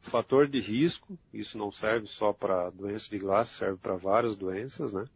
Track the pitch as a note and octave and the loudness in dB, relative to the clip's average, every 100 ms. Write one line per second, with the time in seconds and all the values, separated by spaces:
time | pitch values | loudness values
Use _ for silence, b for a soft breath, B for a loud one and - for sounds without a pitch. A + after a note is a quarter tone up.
0 | - A#2+ A2 C3 C#3+ C#3 G2+ A2 E3 - | 0 0 4 6 6 4 0 2 2 0
1 | _ F#3 _ G#2+ G#2 A2 G#2 - G#2+ A2+ | _ -18 _ -12 -12 -6 -6 -2 0 0
2 | G#2 - G#2+ G2+ G#2 F#2 F2+ F#2 G2+ G#2+ | -2 0 0 2 0 0 0 -4 -6 -6
3 | - G#2 G2 G2 A2+ - G2 F#2+ - F#2 | -6 -6 2 2 2 -2 -4 -4 -4 -4
4 | F#2+ G#2 A#2+ G2+ F#2+ F#2+ B2 - C#3+ G2 | 2 2 2 -2 -4 -4 -6 -6 -6 -6
5 | B2 | -8